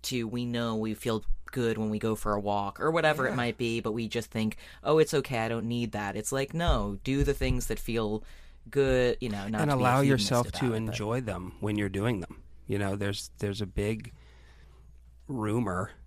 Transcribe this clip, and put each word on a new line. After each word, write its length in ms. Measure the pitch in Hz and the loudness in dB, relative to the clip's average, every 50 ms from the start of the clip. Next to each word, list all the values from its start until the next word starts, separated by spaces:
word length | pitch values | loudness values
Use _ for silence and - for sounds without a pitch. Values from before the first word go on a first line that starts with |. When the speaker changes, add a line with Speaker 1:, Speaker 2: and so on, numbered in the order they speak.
| - | -8
Speaker 1:
to, 260 | - 131 123 117 110 | -4 -2 -2 -2 -2
we 160 | 104 120 123 | -4 -4 -4
know 320 | 120 120 117 117 117 113 | -2 -2 -2 0 0 0
we 180 | 110 110 110 107 | 0 -2 -2 -4
feel 300 | - - 120 113 110 - - - - - - - | -4 -2 0 0 0 2 2 2 2 0 -6 -2
good 240 | 131 120 113 113 107 | 0 2 2 2 0
when 120 | 110 107 | 0 0
we 80 | 107 107 | 0 0
go 160 | - 113 110 | 0 0 0
for 160 | 107 - 110 104 | 0 0 0 0
a 80 | 104 | 0
walk 400 | 101 101 101 101 101 98 - - | 0 0 0 0 0 -2 -4 -2
or 100 | - 151 | 0 2
whatever 360 | 160 170 160 156 151 - 131 | 2 4 4 4 4 4 2
it 40 | 127 | 0
Speaker 2:
Yeah. 60 | 107 | 0
Speaker 1:
might 220 | 127 123 120 113 - | 0 0 0 0 -2
be, 200 | 120 117 113 117 | -2 -2 -2 -2
but 120 | - 117 107 | -2 -2 -2
we 160 | 117 117 107 | -2 -4 -2
just 220 | - 117 110 - | -2 -4 -4 -4
think, 260 | - 110 110 110 - - - - - - - | -2 -2 0 0 -2 -4 -10 -18 -16 -6 0
"Oh, 160 | - 151 160 | 4 6 6
it's 140 | 156 156 - | 6 6 4
okay, 260 | 147 131 - 135 117 | 0 0 0 0 0
I 100 | 113 113 | 0 0
don't 180 | 117 117 107 | 0 -2 -2
need 260 | 117 120 120 120 113 - | -2 -2 -2 -2 -2 -4
that." 240 | 104 104 101 98 | -4 -4 -4 -4
It's 160 | - 107 - - | -4 -4 -2 -2
like, 220 | 135 139 139 - | -2 -2 -2 -2
no, 440 | 160 170 170 151 120 104 101 101 101 - | 0 2 4 4 2 2 -2 -4 -4 -2
do 200 | 131 131 139 139 | 0 2 2 4
the 100 | 143 139 | 2 2
things 320 | - 131 131 127 123 120 | 0 0 0 0 0 -2
that 120 | - 113 - | -2 -4 -4
feel 460 | - - 113 113 113 104 107 110 - - - - - - - - - - | -4 -2 -2 0 0 0 -2 -4 -6 -10 -18 -18 -20 -20 -20 -20 -14 -4
good, 480 | - 139 139 135 131 127 123 123 117 - | 2 2 4 4 6 4 4 4 2 0
you 80 | - 120 | -2 -4
know, 180 | 104 101 98 104 | -4 -4 -4 -2
not 120 | 110 107 | 0 2
Speaker 2:
And 100 | - 147 | 2 2
Speaker 1:
to 60 | 143 | 4
be 60 | 131 127 | 4 4
a 40 | |
Speaker 2:
allow 140 | 127 123 131 | 4 4 6
Speaker 1:
hedonist 220 | 139 139 139 123 107 | 6 6 4 4 4
Speaker 2:
yourself 260 | - 131 120 120 - | 2 2 2 2 0
Speaker 1:
about 100 | - - | -2 -2
Speaker 2:
to 60 | 135 123 | 0 0
Speaker 1:
it, 20 | |
but 60 | 113 110 | 0 0
Speaker 2:
enjoy 420 | 110 113 113 113 107 104 117 127 | -2 -2 -4 -4 -2 -2 -2 -2
them 320 | 127 110 95 87 90 90 90 - | -2 -4 -4 -6 -6 -10 -10 -6
when 160 | 104 104 107 | -4 -2 0
you're 140 | 104 104 98 | 0 0 0
doing 300 | 92 98 101 120 120 98 | 0 0 0 0 0 0
them. 220 | 85 - - - - - - - - | -4 -8 -10 -14 -16 -18 -18 -14 -8
You 120 | - 107 101 | -4 -2 -2
know, 180 | 101 98 95 | 0 0 -2
there's, 340 | 101 104 101 98 - - - - - | -2 -2 -2 -4 -4 -6 -12 -10 -6
there's 220 | - 104 98 95 | -4 -4 -2 -2
a 60 | 107 | -4
big 460 | 92 - - 101 104 113 107 - - - - - - - - - - - - - - - - - - - - - - - - - - | -6 -2 -2 -2 0 -2 -4 -6 -10 -16 -18 -20 -20 -20 -20 -20 -20 -20 -20 -20 -20 -20 -20 -20 -20 -20 -20 -20 -20 -20 -18 -12 -8
rumor 640 | 143 123 107 107 104 120 120 101 90 90 95 - - - - | -4 -2 0 2 2 2 0 0 0 -2 -2 -4 -6 -14 -20